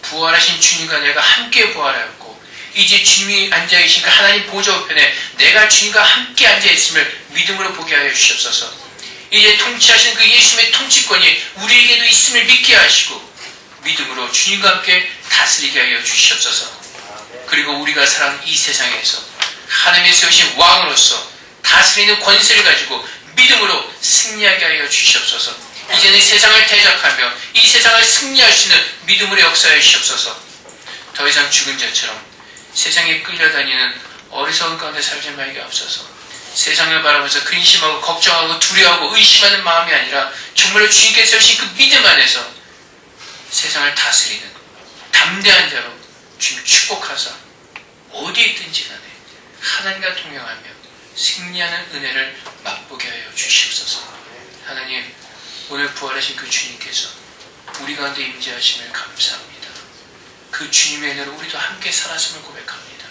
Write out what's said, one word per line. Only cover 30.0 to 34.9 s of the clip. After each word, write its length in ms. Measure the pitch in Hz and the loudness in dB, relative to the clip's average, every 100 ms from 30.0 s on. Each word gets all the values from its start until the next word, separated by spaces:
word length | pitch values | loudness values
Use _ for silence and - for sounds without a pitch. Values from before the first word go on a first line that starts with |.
| - - - - - - - - - - - | 0 -2 -6 -8 -16 -20 -20 -20 -20 -20 -16
더 140 | - 143 | -4 0
이상 220 | 143 - | 0 2
죽은 280 | - 139 135 | 0 -2 -4
자처럼 420 | 117 - - - - - - - - | -4 -4 -6 -10 -16 -20 -20 -20 -12
세상에 480 | - - 170 170 160 | -6 -2 0 0 -2
끌려다니는 800 | - 175 160 143 135 127 127 - - - - | -6 -2 0 0 -2 -2 -4 -6 -16 -20 -16
어리석은 460 | 135 143 - 170 160 | -8 -4 -2 -4 -6
가운데 240 | 156 | -10